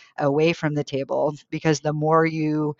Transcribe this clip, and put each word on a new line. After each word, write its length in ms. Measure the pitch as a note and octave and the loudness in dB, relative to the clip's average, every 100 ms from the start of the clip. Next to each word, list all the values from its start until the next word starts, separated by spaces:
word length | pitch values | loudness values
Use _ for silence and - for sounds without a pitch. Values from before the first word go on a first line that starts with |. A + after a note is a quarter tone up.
| - - | -16 -2
away 360 | C#3+ D3 D#3+ | 0 2 2
from 200 | E3 D#3 | 2 -2
the 100 | D3 | -2
table, 520 | - C3+ C#3 C3+ C#3+ D3 - | -4 -4 -2 -2 -2 -4 -10
because 300 | D#3 D#3+ D3 | -4 0 0
the 120 | D3+ | -2
more 320 | D3+ D#3 D#3+ E3 | -2 2 4 2
you 500 | D#3+ D3+ D3+ D3+ D3 | 0 -2 -2 -2 -6